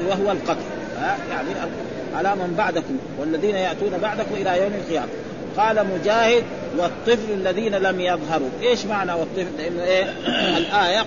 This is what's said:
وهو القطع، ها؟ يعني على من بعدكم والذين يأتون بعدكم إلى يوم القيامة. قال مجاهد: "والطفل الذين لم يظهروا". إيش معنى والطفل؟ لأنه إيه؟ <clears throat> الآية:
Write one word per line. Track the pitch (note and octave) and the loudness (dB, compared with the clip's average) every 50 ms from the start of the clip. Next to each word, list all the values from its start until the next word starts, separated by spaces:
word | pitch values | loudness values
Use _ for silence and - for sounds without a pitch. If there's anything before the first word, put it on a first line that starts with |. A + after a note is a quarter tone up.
| E3+ F#3 | 0 0
وهو | G3 F#3 G3 G3+ | 0 2 2 2
القطع، | F#3 D#3 - E3+ D#3 - - - - E3+ - - - B2+ | 0 0 0 -2 -2 -2 -4 -6 -8 -8 -8 -8 -6 -4
ها؟ | C#3+ F3+ G3+ G3+ - - | -2 -2 -2 -2 -4 -6
يعني | F3 - C3+ E3+ G3 F3 F3 D#3 - - - - - - - - - | -4 -4 -4 -4 -4 -4 -6 -6 -6 -8 -8 -8 -8 -8 -8 -6 -4
على | D3+ F3+ G3 G3+ | 0 0 0 0
من | F#3+ F3+ F3 E3 F#3 | 0 0 -2 0 0
بعدكم | G#3 F#3 D#3+ E3 D3 - C3+ B2+ G#2+ - D#3 C3 | 0 0 0 -2 -2 -2 -4 -4 -6 -6 -6 -4
والذين | C#3+ D#3+ D#3+ D3+ G3 G#3+ G3+ | -2 -2 0 2 2 2 2
يأتون | F#3+ F#3 F3 D#3+ - G3 G#3 F#3 E3+ | 2 0 0 0 0 -2 -2 0 0
بعدكم | G3+ G#3+ G#3+ A3 G#3 F#3+ G#3+ | -2 -2 -2 -2 -2 -2 -2
إلى | G3 G3 F#3+ F3+ F3+ | -2 0 2 2 2
يوم | F#3+ G3+ G#3 | 2 2 0
القيامة. | G3 F3 - E3 C#3+ B2 - - - - - - - - - - | -4 -2 -2 -2 -2 -2 -4 -6 -8 -8 -10 -10 -10 -10 -4 0
قال | F#3+ G#3+ A3+ A3 G#3+ G3+ F#3+ F#3+ | 2 4 4 4 4 2 2 0
مجاهد: | E3 D3+ G3+ G#3+ A3+ A3+ A3+ A#3+ A#3 - - - - - - - E3 | 0 2 4 4 6 6 6 6 4 4 0 -6 -8 -8 -4 -2 0
"والطفل | F3 E3 - - - A3+ A#3+ A3 A3 G#3+ | 0 0 -2 -2 2 2 2 2 2 -2
الذين | G#3 F#3+ F#3 F#3 F3+ G3+ A3+ G#3+ G3+ | -2 0 0 0 0 0 0 0 0
لم | F#3+ F#3+ F#3+ F#3 F3+ | 2 2 2 2 2
يظهروا". | F3+ F3+ F3 D#3+ D3+ D3+ D#3+ D3+ C3+ B2+ - - | 2 0 0 0 0 0 0 0 0 -2 -4 0
إيش | G#3 B3 A#3+ G3+ - | 2 2 2 2 0
معنى | G3+ G#3+ G3+ F#3+ F3+ | -2 -2 -2 0 0
والطفل؟ | E3+ E3 F3+ - - F#3+ F3 F3+ D3+ D3+ | 0 -2 -2 -2 -2 -4 -4 -4 -4 -6
لأنه | D#3 F3 F3 F3 | -4 -4 -4 -2
إيه؟ | F3 F3+ F#3 F#3 F#3+ F#3+ - - - - | 2 2 4 4 2 0 -4 -4 -2 -2
<clears throat> | D#3 - F3+ F#3 E3 E3 | 0 2 2 2 2 2
الآية: | E3+ - G3 G#3 F#3 F3 F#3+ A3 A3 | 0 2 4 4 4 4 4 2 0